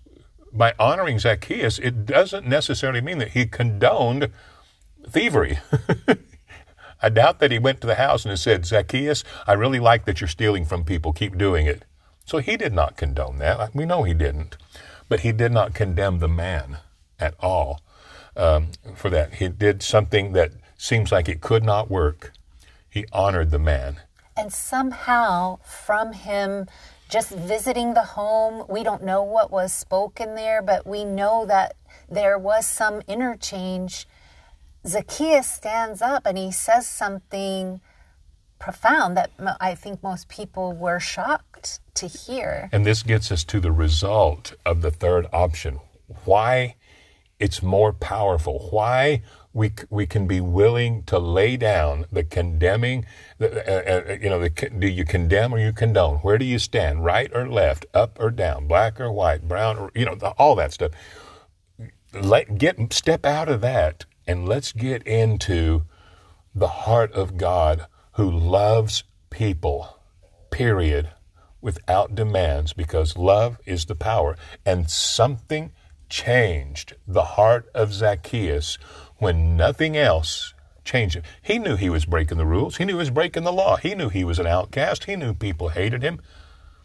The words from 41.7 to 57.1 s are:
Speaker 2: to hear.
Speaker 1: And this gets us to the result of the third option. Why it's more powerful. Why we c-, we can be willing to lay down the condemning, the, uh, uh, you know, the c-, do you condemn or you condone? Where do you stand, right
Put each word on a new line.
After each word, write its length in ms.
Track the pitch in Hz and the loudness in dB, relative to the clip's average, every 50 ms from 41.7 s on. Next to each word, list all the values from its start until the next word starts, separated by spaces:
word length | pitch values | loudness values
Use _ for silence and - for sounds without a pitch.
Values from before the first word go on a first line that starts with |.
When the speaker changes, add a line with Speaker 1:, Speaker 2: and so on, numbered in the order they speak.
| - - - _ _ | -14 -14 -18 _ _
Speaker 2:
to 120 | - 185 | -8 -8
hear. 600 | 175 - - - - 254 254 - - 143 - - - | -8 -12 -16 -12 -10 -8 -6 -6 -6 -6 -8 -6 -2
Speaker 1:
And 120 | - 104 104 | 0 2 2
this 180 | 107 110 110 | 2 2 0
gets 280 | - 113 113 110 - - | 0 0 0 0 0 -2
us 140 | 98 80 - | -2 -2 -2
to 160 | - - 101 | -2 -2 0
the 120 | 85 82 | 2 2
result 800 | 80 80 78 76 78 - 98 98 107 107 92 76 - - - - - - _ | 2 4 4 4 4 2 2 2 4 4 4 4 2 -2 -10 -18 -20 -6 _
of 180 | 87 87 85 | -2 0 0
the 80 | 82 - | 0 -2
third 360 | 80 - 90 87 90 87 82 - | -2 0 0 2 2 2 0 0
option. 480 | - 85 90 82 78 - - 73 67 71 - _ _ _ _ - - - - | 0 0 0 0 0 -4 -6 -8 -8 -8 -14 _ _ _ _ -20 -20 -10 0
Why 520 | 95 95 104 110 123 127 127 127 120 - _ _ _ - _ _ _ _ _ _ _ _ - | 2 4 4 4 4 2 2 0 -2 -8 _ _ _ -20 _ _ _ _ _ _ _ _ -4
it's 240 | 107 98 - - | -2 -2 -2 -2
more 300 | 95 92 98 101 107 107 | 0 2 4 4 4 4
powerful. 760 | - - - - 98 110 104 98 90 82 80 78 67 67 - 85 | 2 -2 -6 -4 -2 0 0 0 0 0 -2 -4 -6 -6 -6 -4
Why 520 | 98 107 104 120 127 131 135 151 147 117 - - - - - _ | -2 -2 0 2 2 2 2 2 0 -2 -4 -10 -20 -20 -20 _
we 160 | - 110 110 107 | -4 -2 -2 -2
c-, 180 | 110 - - - | -2 -8 -12 -6
we 160 | 104 104 104 | -4 -4 -4
can 200 | - - 104 95 | -2 -2 -2 0
be 140 | 90 95 90 | 0 0 0
willing 640 | 90 87 87 95 104 113 117 120 120 117 113 101 - | 0 0 4 4 4 4 4 2 0 -2 -2 -4 -4
to 140 | - - 90 | -2 -2 0
lay 380 | 87 85 85 92 101 120 127 | 0 2 2 2 2 2 2
down 500 | 123 117 107 98 82 78 73 71 76 80 - | 0 0 2 2 2 0 0 -2 -4 -6 -4
the 140 | - - 78 | -4 -4 -4
condemning, 800 | 80 - - 87 87 82 78 85 90 101 113 120 123 127 123 - - - - - - - - | -2 -2 -2 -2 0 0 2 2 2 2 2 0 -2 -2 -4 -6 -10 -16 -20 -20 -20 -4 -4
the, 120 | 110 110 | -2 -2
uh, 640 | - 107 - 95 95 92 92 98 92 90 - 90 | -2 -4 -2 -2 -2 0 0 0 0 0 0 -4
uh, 40 | 98 90 | -8 -4
you 100 | 104 101 | -2 -2
know, 80 | 95 87 | 0 0
the 140 | 87 82 80 | 0 -2 -2
c-, 140 | - - - 117 92 | -4 -6 -6 -4 -2
do 80 | 95 | -2
you 180 | 98 90 87 85 | 0 0 -2 -2
condemn 480 | 76 - 90 85 80 95 101 117 123 120 | 0 0 0 2 2 4 4 2 2 0
or 40 | 113 | 0
you 140 | 107 110 | 0 0
condone? 440 | 110 - 117 113 104 98 87 80 71 76 | 0 2 2 4 4 4 4 4 2 0
Where 200 | - 98 104 117 | 2 2 2 4
do 60 | 131 | 2
you 140 | 127 123 113 | 0 0 -2
stand, 460 | - - - 113 87 76 76 80 82 | -2 0 0 0 0 2 0 0 0
right 260 | 85 | 2